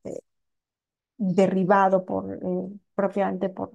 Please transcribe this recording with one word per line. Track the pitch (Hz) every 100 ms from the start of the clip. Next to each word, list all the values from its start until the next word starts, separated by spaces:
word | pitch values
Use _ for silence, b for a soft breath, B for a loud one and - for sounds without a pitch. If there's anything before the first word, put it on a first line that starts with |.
eh, | - - _ _ _ _ _ _ _ _ _ -
derribado | 190 180 190 190 180 196 190 190
por, | 185 196 190
eh, | 196 185 180 190 208 _
propiamente | - 190 202 190 185 190
por | 190 190